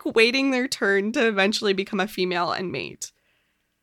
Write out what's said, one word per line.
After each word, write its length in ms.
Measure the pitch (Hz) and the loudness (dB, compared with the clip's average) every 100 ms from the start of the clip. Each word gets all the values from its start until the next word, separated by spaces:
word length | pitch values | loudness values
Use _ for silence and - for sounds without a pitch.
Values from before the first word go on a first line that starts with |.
| 311 | 4
like, 100 | 233 | 4
waiting 360 | 226 262 269 | 4 4 2
their 160 | 254 254 | 0 -2
turn 440 | - 202 196 202 | 0 2 2 0
to 140 | 294 226 | 0 0
eventually 460 | 196 196 208 214 | 2 0 2 0
become 260 | 190 196 196 | 0 -2 -2
a 80 | 190 | -4
female 440 | - 180 175 170 | -2 -2 -2 -2
and 200 | - 180 | -4 -6
mate. 400 | 143 78 - - _ _ _ _ _ _ _ | -8 -10 -12 -18 _ _ _ _ _ _ _